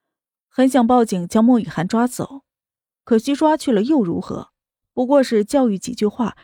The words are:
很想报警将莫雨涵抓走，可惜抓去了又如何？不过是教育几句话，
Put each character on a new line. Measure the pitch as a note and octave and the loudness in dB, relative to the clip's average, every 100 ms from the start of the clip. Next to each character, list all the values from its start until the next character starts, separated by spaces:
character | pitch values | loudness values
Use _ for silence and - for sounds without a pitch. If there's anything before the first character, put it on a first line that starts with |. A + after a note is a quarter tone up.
| _ _ _ _ _ | _ _ _ _ _
很 | - C4 | 0 2
想 | C4 A3+ | 2 2
报 | B3 A3+ | 2 2
警 | F#3 F3 | -2 -2
将 | A3 | 2
莫 | A#3 B3 | 4 2
雨 | E3 | 0
涵 | E3 F3+ | -6 -2
抓 | A3 B3 | 0 -2
走， | - - C4+ _ _ _ _ _ _ | -4 -12 -14 _ _ _ _ _ _
可 | - A3 | -2 -2
惜 | C#4 C#4 | 0 0
抓 | D#4 D#4 | 0 0
去 | - | 0
了 | G#3 | 0
又 | A#3+ D#4 | 0 0
如 | F3+ F3+ | -2 -4
何？ | - - - _ _ _ _ | -8 -10 -12 _ _ _ _
不 | - B3+ | -6 0
过 | C#4+ | 2
是 | C4 A3 G#3 | 2 0 0
教 | C#4 B3 | 0 0
育 | F#3+ | -2
几 | - B3 | -6 -4
句 | G#3 | -4
话， | - G#3+ - | -2 -6 -8